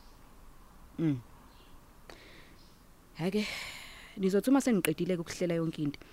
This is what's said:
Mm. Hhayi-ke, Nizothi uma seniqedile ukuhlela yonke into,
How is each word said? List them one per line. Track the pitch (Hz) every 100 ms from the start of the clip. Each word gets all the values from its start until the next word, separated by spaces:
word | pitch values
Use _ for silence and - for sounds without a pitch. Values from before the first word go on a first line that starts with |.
| - - - - - - - - - -
Mm. | 160 127 - - - - - - - - - - - - - - - - - - - -
Hhayi-ke, | 180 208 208 - - - - - - -
Nizothi | 190 202 262
uma | 277
seniqedile | 254 202 156 156 180 175
ukuhlela | - - 180
yonke | 165 165 160
into, | 147 - -